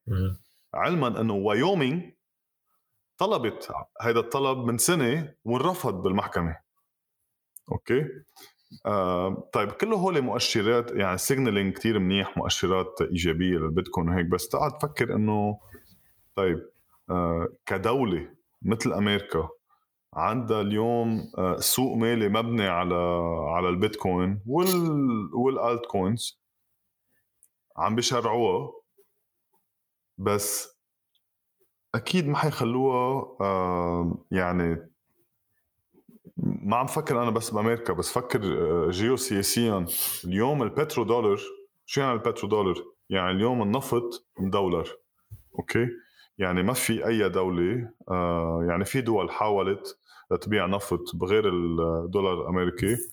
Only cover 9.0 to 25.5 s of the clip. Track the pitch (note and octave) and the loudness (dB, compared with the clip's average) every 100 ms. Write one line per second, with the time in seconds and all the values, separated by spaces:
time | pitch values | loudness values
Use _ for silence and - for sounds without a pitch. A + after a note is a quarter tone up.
9 | F#2 F2+ F#2+ - - A#2 G#2 - G#3+ G#3 | 2 0 0 -4 -4 -2 -2 -2 0 0
10 | F#3+ D#3+ B2 A#2 - A2+ G2+ A#2+ A#2 - | 0 0 0 0 0 2 2 2 0 0
11 | G2 F#2+ - C3+ B2 G2+ G2 F#2 A2 G#2 | 0 0 0 0 2 2 0 0 0 2
12 | F#2 G2 F#2+ - - - F2+ F#2 F2+ - | 2 2 0 -4 -2 0 2 0 0 -4
13 | E2 F2+ E2 D#2+ F#2 F2 D#2 E2 F2 - | -2 0 0 0 0 0 0 -2 -2 -2
14 | E2 F2+ F2 F#2 - C3+ D3+ - D3+ - | 0 0 2 0 0 -2 -2 -2 -4 -2
15 | A#2 G#2 G#2+ G#2+ G#2 G#2 - - - - | -2 0 0 0 -2 -4 -12 -20 -20 -20
16 | _ _ _ - F#2+ D#2 - _ _ _ | _ _ _ 0 0 0 -6 _ _ _
17 | - F2+ E2+ E2+ E2+ - - G2 G2+ C3+ | -4 0 0 0 -4 -6 -6 -2 0 2
18 | A2+ E2+ - - _ _ F2+ A2+ B2+ F2 | 2 -2 -4 -14 _ _ -2 0 0 0
19 | G#2 G2+ - D#2+ D#2+ - _ _ _ _ | 2 2 0 -2 -2 -8 _ _ _ _
20 | _ - F3+ G#3+ A2 A2 G2+ G#2+ A#2 A#2+ | _ -2 0 0 0 0 2 0 2 0
21 | A#2 A2 - - F#2 F2 - - C3 A2+ | 0 -2 -4 -2 0 0 0 0 0 2
22 | A2+ A#2 G2+ A2 A#2 A#2 G2 F2 F2+ F2 | 2 2 2 2 0 0 2 2 2 2
23 | F2 F2 E2+ E2 D2 E2+ F2+ F2+ G#2+ - | 2 2 0 -2 0 0 2 2 0 0
24 | F#2+ F2+ F#2 G#2 G#2+ D#3 F#3 F3+ E3 D3 | -2 0 0 -2 -2 0 2 2 2 2
25 | C3+ A2 F2+ A#2 B2+ | 0 0 -2 0 0